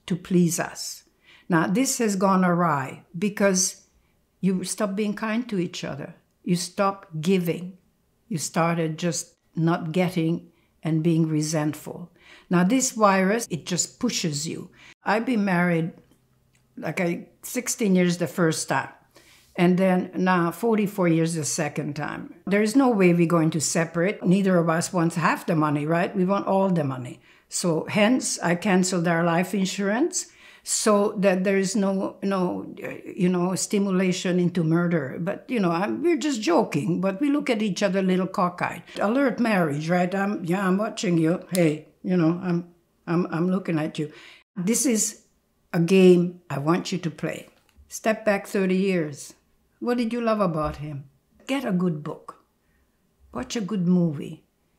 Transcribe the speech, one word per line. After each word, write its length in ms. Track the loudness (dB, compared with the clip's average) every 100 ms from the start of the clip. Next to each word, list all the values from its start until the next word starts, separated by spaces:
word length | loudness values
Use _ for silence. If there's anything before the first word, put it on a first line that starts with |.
to 100 | -6
please 460 | -6 0 2 2 0
us. 440 | -6 -8 -12 -14 _ _ _ -16 -2
Now, 180 | 0 2
this 300 | 0 0 0
has 180 | -2 0
gone 280 | 2 4
awry 600 | 4 2 2 0 -4 -12 -16 -6
because 680 | -4 2 2 2 0 -4 _ _ _ _ _ _
you 200 | -2 -2
stop 300 | -4 -4 -4
being 200 | -2 -4
kind 340 | -4 -4 -4 -4
to 100 | -4
each 260 | -4 -6
other. 320 | -10 -10 -12 -16 _ _
You 120 | -2 -2
stop 520 | -2 -2 -2 -2 -8 -6
giving. 560 | 0 2 0 -4 -8 -16 _ _ _ _ -10
You 80 | -8
started 640 | -4 -2 0 0 -2 -4
just 380 | -4 -4 -8 _ _ -2
not 360 | 0 0 -2
getting 580 | -2 0 0 -2 -2 -6 _ _ _
and 200 | -2 0
being 240 | 2 4 2
resentful. 840 | 0 0 -2 -2 -4 -10 -14 -16 _ -20 -18 0
Now, 140 | 2
this 260 | 4 2 0
virus, 560 | 2 4 6 4 0 -2
it 160 | -8
just 360 | -4 -4 -4 -4
pushes 460 | -4 -2 -2 -4 -6
you. 240 | -8 -12 -20 -20 -8
I've 220 | -2 -2
been 220 | 0 0 2
married, 460 | 2 2 2 -2 -6 -20 _ _ _ _ _ _ -10
like, 240 | -8 -2
I, 280 | -2 -2 -8 _
sixteen 540 | -10 -6 -6 -2 2
years 240 | 4 4 0
the 80 | -2
first 420 | 0 0 0 -2
time, 200 | -4 -4 -10 _ _ _ -20 _ 0
and 200 | 2 4
then 360 | 4 2 0
now 360 | -2 0 2 0
forty-four 580 | -2 0 0 0 0 2
years 260 | 2 2
the 100 | -2
second 500 | -4 -4 -4 -4 -6
time. 400 | -6 -8 -8 -12 -14 -2
There 160 | 0
is 120 | 2
no 140 | 4 4
way 240 | 6 6
we're 140 | 6 4
going 240 | 4 2
to 100 | 0
separate. 640 | -2 -2 -2 0 -2 0
Neither 320 | 2 4 4 2
of 140 | 2
us 200 | 0 -2
wants 260 | 0 0 0
half 280 | 0 0
the 120 | -2 0
money, 280 | 2 0
right? 320 | 0 0 0 0
We 80 |
want 220 | 0 0 0
all 240 | 0 2
the 140 | 0
money. 360 | -2 -4 -10 -14 _ _ _
So 340 | -6 -2 -2 -2
hence, 480 | 2 2 2 -2 -4
I 160 | -2
canceled 540 | 0 2 2 2 0 0
our 160 | 2
life 280 | 2 2 0
insurance 760 | -2 -2 -2 -2 0 0 -2 -10 -14 -20 -18
so 500 | -6 -2 2 4 2 2
that 260 | 2 2
there 140 | 2 2
is 180 | 2 0
no, 400 | 0 0 -4 -6
no, 520 | -4 0 -2 -4 -10 -12
uh, 100 | -12 -12
you 240 | -12 -2 0
know, 260 | 2 0 -2
stimulation 840 | -2 0 2 2 2 0 0 2
into 240 | 2 2
murder. 540 | 2 2 2 0 -2 -6
But, 240 | -6 -6 -4
you 120 | -2
know, 120 | 0
I'm, 300 | 0 -2 0
we're 140 | 0 0
just 240 | 0 -2
joking, 640 | 2 2 2 0 0 0
but 180 | -2 -2
we 80 | 0
look 220 | 0 0
at 100 | 0
each 220 | 0 0
other 160 | 0 0
a 40 |
little 260 | 2 2 0
cockeyed. 560 | 0 -2 -2 -6 -8 -12 -4
Alert 400 | 0 2 0 0
marriage, 500 | 0 2 0 -2 0
right? 240 | 0 0
I'm, 300 | 0 -2 -4 -2
yeah, 200 | -2 0
I'm 120 | 0
watching 400 | -2 -4 0 2
you. 260 | 2 0 -2
Hey, 380 | 0 2 0 -6 _
you 140 | -2 2
know, 240 | 2 2
I'm, 300 | -2 -4 -4 _ _ _ -4
I'm, 200 | -2 -2
I'm 200 | -2 -2
looking 280 | -2 -2 -2
at 200 | -2 -4
you. 120 | -8 -10 -20 -20 _ -6
This 300 | -2 0 2
is 380 | 0 -2 -6 _ _ _ _ _
a 80 | 0
game 600 | 4 8 8 8 4 -4 -10
I 80 | -4
want 320 | 0 0 -2
you 80 | -4
to 120 | -4
play. 380 | -6 -6 -8 -12 _ _ _ -20
Step 360 | -6 -2 -2
back 240 | 0 -2 -2
thirty 280 | -2 0 2
years. 580 | 2 0 -2 -6 -16 -20 _ _ _ -8
What 200 | -4 -2
did 140 | -2
you 80 | -2
love 200 | 0 0
about 360 | 0 0 -4 -6
him? 280 | -10 -12 -14 _ _ _ -6
Get 180 | -4
a 60 | -2
good 320 | 0 0 -2
book. 420 | -6 -12 -14 -20 _ _ _ _ _ _ _ _ _
Watch 220 | -10 -8
a 60 | -6
good 260 | -4 -2 2
movie. 580 | 4 2 -2 -10 -14 _ _ _